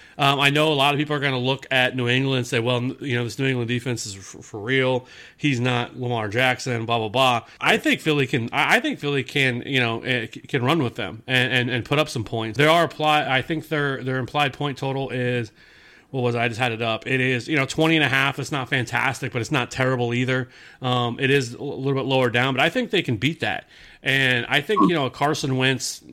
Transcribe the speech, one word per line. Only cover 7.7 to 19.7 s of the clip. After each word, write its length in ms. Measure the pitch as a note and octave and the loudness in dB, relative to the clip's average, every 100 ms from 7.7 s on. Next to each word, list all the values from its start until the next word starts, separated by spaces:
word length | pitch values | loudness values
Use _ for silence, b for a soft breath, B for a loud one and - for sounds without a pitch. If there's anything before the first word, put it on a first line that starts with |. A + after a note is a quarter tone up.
| G#3+ | 2
think 240 | D#4 F3+ | 2 0
Philly 260 | D#3+ D3 C3 | 0 0 0
can, 220 | C3 A#2 | -2 -2
I, 260 | C#3 C#3+ A3 | 0 2 2
I 40 | |
think 180 | D4+ E3+ | 2 -4
Philly 260 | C#3+ C#3 | -4 -4
can, 380 | B2+ D3 C3 A#2+ - | -2 0 0 0 -2
you 140 | C3 | 0
know, 200 | A#2 A2+ | 0 -2
eh, 220 | A#2+ B2+ A2+ | -2 -4 -4
c-, 80 | - | -12
can 240 | - C3+ | -4 0
run 180 | B2 E3 | 2 2
with 120 | A#2 | 0
them 280 | - G2 A2+ - | -4 -8 -8 0
and, 260 | B2+ B2 | 2 2
and, 160 | B2 A#2+ | 2 0
and 160 | A#2+ | -2
put 140 | - D3 | 0 0
up 100 | D3+ | 0
some 160 | B2 | -4
points. 320 | G#2 A2+ A2 A#2+ | -6 -4 -4 2
There 140 | D3+ | 4
are 120 | E3+ | 4
apply-, 480 | D#3 - D3+ D3+ C3+ | 2 0 2 2 2
I 120 | C3 | 0
think 260 | - D#3+ - | -2 -6 -4
their, 340 | D3+ C#3+ B2+ | -2 -2 -4
their 140 | C3 C3 | -4 -4
implied 380 | A#2+ D3 C#3+ | -2 0 0
point 240 | - C#3+ B2+ | -2 -6 -4
total 320 | C3+ C3+ C#3 | -4 -4 -4
is, 420 | B2+ B2 B2 A2 - b b b b b | -2 -2 -2 -4 -10 b b b b b
what 100 | C3+ | -2
was 140 | B2 A#2 | 0 0
it? 20 | |
I 80 | A#2+ | -2
just 120 | A2 | 0
had 100 | B2 | -2
it 100 | A2 | -2
up. 240 | A2+ A2 B2 | -2 -2 -2
It 140 | C3 | 0
is, 280 | B2+ B2 - | 0 0 0
you 80 | D3+ | -2
know, 100 | C3+ | 0
twenty 300 | - D#3+ D#3+ | 2 2 4
and 80 | |
a 40 | C3+ | 2
half. 300 | C3+ C3+ C#3+ | 2 0 -2
It's 140 | B2+ | -6
not 180 | C#3+ B2 | -6 -2
fantastic, 640 | C3 A#2+ A#2+ B2+ B2 C#3 | -2 -2 -2 -2 -4 -6
but 100 | A#2+ | -4
it's 80 | A2 | -2
not 220 | C#3+ A#2 | -2 -2